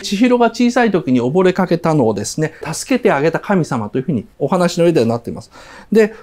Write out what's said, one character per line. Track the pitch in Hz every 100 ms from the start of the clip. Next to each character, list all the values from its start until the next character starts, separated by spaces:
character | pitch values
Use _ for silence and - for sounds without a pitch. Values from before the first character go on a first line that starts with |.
千 | - 202
尋 | 247 240
が | 233
小 | 233 240
さ | 247
い | 233
時 | 190 139
に | 127
溺 | 123 175
れ | 185
か | 180 180
け | 170
た | 165
の | 156 113
を |
で | 101 101
す | -
ね、 | 151 - 156
助 | 160 - 254
け |
て | 208
あ | 143
げ | 160
た | 160
神 | - 190
様 | 147 127 104
と | 135
い |
う |
ふ | 131
う |
に | 127 - -
お | 139
話 | 185 175 175
の |
上 | 170
で | 160
は | 117
な | 117
っ |
て | -
い |
ま | -
す。 | - - - - -
で、 | 208 214 -